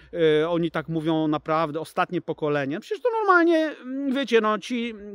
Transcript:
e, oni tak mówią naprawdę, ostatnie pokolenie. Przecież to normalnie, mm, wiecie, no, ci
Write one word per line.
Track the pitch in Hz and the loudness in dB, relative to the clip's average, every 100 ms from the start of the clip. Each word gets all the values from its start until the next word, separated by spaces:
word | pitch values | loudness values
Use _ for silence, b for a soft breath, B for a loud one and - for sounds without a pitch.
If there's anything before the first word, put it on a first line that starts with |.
| B 170 160 151 | B 2 4 4
e, | 160 | 2
oni | 170 170 | 0 -2
tak | 165 156 | -4 -4
mówią | 160 156 160 156 | -4 0 0 0
naprawdę, | 151 - 156 160 156 | -2 0 -2 -2 -4
ostatnie | 151 - 175 170 | -6 -4 -2 -4
pokolenie. | - 156 151 147 135 170 | -6 -4 -2 0 -2 -6
Przecież | - 427 | -8 -4
to | 494 453 | -2 0
normalnie, | 403 359 339 320 | 4 4 6 4
mm, | 311 254 247 269 277 | 0 -6 -10 -6 -2
wiecie, | 254 269 226 | -2 2 2
no, | 214 214 | 2 -2
ci | - 247 233 214 208 | -4 -6 -6 -10 -14